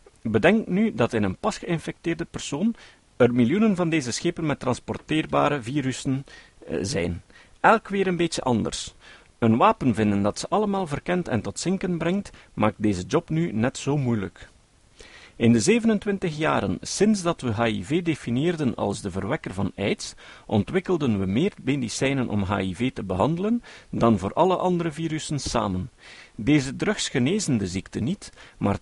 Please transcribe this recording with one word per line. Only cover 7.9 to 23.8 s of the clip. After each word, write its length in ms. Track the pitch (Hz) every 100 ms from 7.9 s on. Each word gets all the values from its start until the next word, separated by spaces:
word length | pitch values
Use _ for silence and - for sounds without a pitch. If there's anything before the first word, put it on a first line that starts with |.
| 196 190
een 100 | 170
beetje 260 | 170 -
anders. 520 | - 113 85 - - - - - - -
Een 180 | 113 113
wapen 380 | 196 214 139
vinden 280 | 101 104 101
dat 160 | 101 -
ze 100 | -
allemaal 380 | 190 214 196 175
verkent 420 | 143 - 180 -
en 120 | 110
tot 200 | 98 -
zinken 380 | 170 185 185 170
brengt, 320 | 165 196 - - -
maakt 280 | - 107 -
deze 200 | 107 90
job 260 | - 151 -
nu 240 | 156 170
net 260 | - 123 -
zo 180 | 139 147
moeilijk. 520 | 127 113 95 - - _ _ _ _ - - - - -
In 120 | 117
de 80 | 117
zevenentwintig 760 | 107 226 226 208 208 196 180 151
jaren 420 | 156 131 101 92
sinds 420 | - - 208 208
dat 180 | 175 160
we 100 | 127
H 160 | 107 117
I 180 | 104
V 180 | 87 160
definieerden 720 | 170 143 - 120 165 165 131
als 260 | - 104 95
de 100 | 101
verwekker 440 | 90 98 147 -
van 180 | 92 98 -
aids, 380 | 101 214 - - - - -
ontwikkelden 720 | 110 - 185 180 175 139 101
we 80 | 95
meer 260 | 104 190 -
medicijnen 680 | 127 143 113 - 135 139 120
om 140 | 104
H 160 | 95 101
I 160 | 95
V 180 | 87 127
te 120 | -
behandelen 580 | 101 92 120 170 208 240 - -